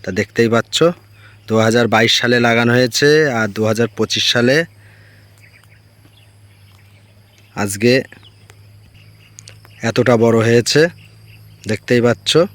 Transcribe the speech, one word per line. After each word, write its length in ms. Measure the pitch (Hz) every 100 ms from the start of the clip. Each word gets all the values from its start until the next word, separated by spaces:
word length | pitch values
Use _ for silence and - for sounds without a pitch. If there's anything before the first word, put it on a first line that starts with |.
তা 80 | -
দেখতেই 380 | 95 104 - 117
পাচ্ছ 280 | 113 - - 165 175 _ - - -
দু 100 | - 110
হাজার 220 | 110 113 117
বাইশ 240 | 110 117 -
সালে 160 | 120 120
লাগানো 320 | 120 117 117
হয়েছে, 340 | 120 127 - 143 151 151 117
আর 100 | 110 98
দু 60 |
হাজার 240 | 110 110 117
পঁচিশ 300 | - 110 - -
সালে 300 | 120 120 143 170 - - - - - _ _ - - _ _ _ _ _ _ _ _ - _ - - - _ _ _ _ _ _ -
আজকে 360 | 101 98 117 131 - - - _ - - - - - - - _ _ - - - - -
এতটা 320 | 113 113 123 120
বড় 220 | 117 117 113
হয়েছে, 360 | 117 113 147 165 - - - - - - -
দেখতেই 360 | - 110 - 123
পাচ্ছ। 280 | 117 113 - 151 190